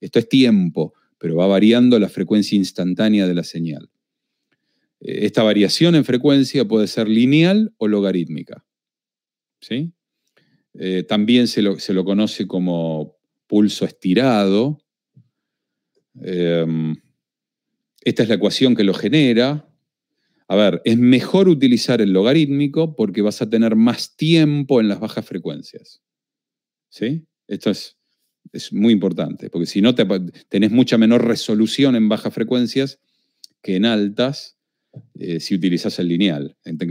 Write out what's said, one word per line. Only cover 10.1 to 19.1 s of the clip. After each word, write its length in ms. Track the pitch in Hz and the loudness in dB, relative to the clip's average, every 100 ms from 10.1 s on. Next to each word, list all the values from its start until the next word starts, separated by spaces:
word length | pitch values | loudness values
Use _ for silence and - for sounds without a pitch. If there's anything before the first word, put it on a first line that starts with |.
| _ _ _ _ _ _ | _ _ _ _ _ _
Eh, 300 | - 92 92 | -12 -6 -4
también 440 | - 107 107 123 117 | -2 -2 2 2 2
se 140 | - | 0
lo, 180 | 101 90 | -2 -4
se 140 | - | -4
lo 120 | 95 90 | -4 -2
conoce 420 | 98 107 - 98 | -2 -2 -4 -8
como 680 | 92 90 87 82 78 76 _ _ _ _ | -4 -4 -4 -4 -6 -10 _ _ _ _
pulso 400 | 104 104 - 92 | 2 2 0 -8
estirado. 960 | - 95 92 131 110 101 98 131 151 _ _ _ _ _ _ _ _ _ _ _ _ _ - | -6 -2 0 2 2 2 0 -2 -4 _ _ _ _ _ _ _ _ _ _ _ _ _ -16
Em, 760 | 90 90 87 85 80 80 80 78 _ _ _ _ _ _ _ _ _ _ | -8 -4 0 0 -2 -2 -4 -6 _ _ _ _ _ _ _ _ _ _
esta 220 | - - | -6 -2
es 60 | 110 | -2
la 60 | 104 | 0
ecuación 400 | 98 - 131 117 | -2 0 0 2
que 80 | |
lo 100 | 101 | 0
genera. 720 | 90 107 | 0 0